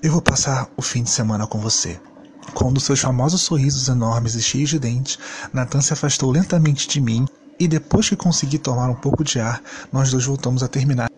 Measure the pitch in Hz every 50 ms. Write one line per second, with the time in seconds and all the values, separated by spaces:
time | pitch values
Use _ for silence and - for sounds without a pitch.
0 | - 160 151 175 - - 143 - - - 135 127 123 - - - 135 - - 123
1 | 120 113 - - 120 107 110 104 107 107 - 107 107 110 107 - - 85 85 85
2 | - - - - - - - - - - - - - 127 127 135 - - 143 131
3 | - 139 127 123 123 151 170 185 - - 165 147 135 139 139 135 127 131 127 123
4 | 113 113 113 120 117 117 113 117 110 - - 131 143 143 156 156 131 117 120 127
5 | 135 - - - - - - - - - - 131 127 - - 139 143 - 160 -
6 | - 147 - - - 131 127 156 190 - - 175 156 151 147 139 - - - 147
7 | 135 117 113 113 127 135 - - - - - - 165 160 160 156 - - - -
8 | 220 - - 196 - 180 165 - - 139 139 156 - - 127 120 123 127 123 -
9 | - 139 139 - 156 147 - 127 110 113 117 - - - - - - - - 131
10 | 135 131 127 131 123 135 139 135 - 131 123 131 135 - - 139 131 139 139 120
11 | 117 117 -